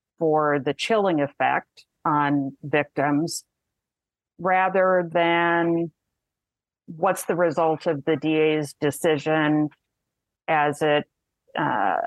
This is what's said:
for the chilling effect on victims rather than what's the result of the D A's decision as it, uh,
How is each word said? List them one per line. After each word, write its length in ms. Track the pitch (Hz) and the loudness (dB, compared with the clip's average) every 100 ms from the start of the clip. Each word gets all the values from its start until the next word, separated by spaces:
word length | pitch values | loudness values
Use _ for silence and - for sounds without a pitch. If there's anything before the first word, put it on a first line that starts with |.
| _ - | _ -4
for 420 | 160 151 147 143 | 0 2 2 0
the 140 | 135 | -2
chilling 480 | 139 - 220 190 156 | -4 -2 0 2 0
effect 640 | 139 - 131 139 - - _ _ 165 | -2 -2 0 0 -4 -18 _ _ -2
on 520 | 147 143 143 135 - | 0 2 0 -2 -8
victims 800 | 143 151 143 - 143 143 160 - - _ _ _ _ _ _ _ _ - | -2 -2 -2 -2 0 0 -2 -6 -14 _ _ _ _ _ _ _ _ -6
rather 680 | 180 185 190 190 185 185 170 | 0 2 2 2 2 2 0
than 800 | 170 170 170 170 170 170 170 170 - _ _ _ _ _ _ _ _ - | 0 2 2 2 2 0 0 -4 -10 _ _ _ _ _ _ _ _ -18
what's 380 | 160 190 180 - | -4 -2 -2 -2
the 100 | 175 | 0
result 500 | 170 147 160 156 175 | 0 2 0 0 -2
of 180 | 143 160 | -2 -2
the 100 | 156 | -2
D 200 | 156 156 | 0 2
A's 380 | 156 151 143 - | 2 0 -4 -4
decision 880 | 147 - 170 151 156 156 151 151 151 - _ _ _ _ _ _ - | -4 0 0 0 0 0 2 0 -2 -6 _ _ _ _ _ _ -2
as 340 | 156 147 143 | 0 0 0
it, 240 | 151 147 - _ _ _ _ - | 0 0 -2 _ _ _ _ -6
uh, 400 | 143 117 98 80 | -2 0 0 0